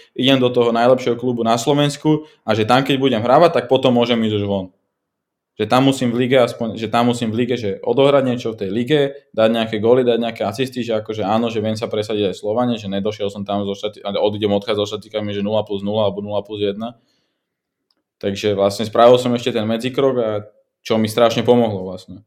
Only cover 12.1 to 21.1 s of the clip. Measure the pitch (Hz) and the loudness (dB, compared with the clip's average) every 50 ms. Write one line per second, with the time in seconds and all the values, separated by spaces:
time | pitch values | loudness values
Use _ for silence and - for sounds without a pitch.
12.1 | 110 104 101 92 90 - 104 104 107 120 123 123 117 110 110 95 98 101 98 107 | -2 -2 0 -2 -2 -2 -4 -2 0 0 -2 -2 -4 -6 -6 -6 -6 -4 -4 -4
13.1 | 107 - 101 98 101 104 98 101 101 101 101 98 98 - - 104 - - - 101 | -4 -4 -6 -6 -6 -8 -6 -6 -4 -4 -4 -6 -6 -6 -8 -10 -10 -10 -10 -6
14.1 | 98 - - 107 107 101 107 101 101 101 101 117 107 104 104 101 107 101 101 107 | -2 -2 -2 -2 0 0 0 0 0 0 -2 -2 -2 -2 -4 -4 -6 -10 -12 -10
15.1 | - 104 104 104 101 101 101 104 107 107 104 - 104 98 98 101 107 110 107 101 | -8 -8 -6 -6 -6 -6 -4 -2 -2 -2 -2 -4 -6 -6 -6 -4 -2 0 0 -2
16.1 | 92 101 101 104 104 101 104 - 107 101 104 101 98 104 113 120 123 _ _ _ | -2 -4 -8 -6 -6 -6 -6 -8 -6 -4 -4 -4 -4 -6 -10 -12 -14 _ _ _
17.1 | _ _ _ _ _ _ _ _ _ _ _ _ _ _ _ _ _ _ _ _ | _ _ _ _ _ _ _ _ _ _ _ _ _ _ _ _ _ _ _ _
18.1 | _ _ - 101 98 101 107 104 101 95 98 101 98 - 110 107 - 113 117 123 | _ _ -6 -6 -6 -4 -2 -2 0 2 2 0 0 -2 -4 0 4 6 8 8
19.1 | 127 123 123 123 120 117 117 127 117 113 107 110 113 113 120 127 131 151 143 135 | 8 6 4 0 -2 -2 -2 -4 -2 -2 -2 -2 -4 -4 -4 -4 -2 0 0 0
20.1 | 120 123 113 110 107 104 104 - _ _ _ _ _ _ - - 113 110 110 107 | 0 0 -2 -2 -4 -6 -8 -12 _ _ _ _ _ _ -4 -2 0 0 0 0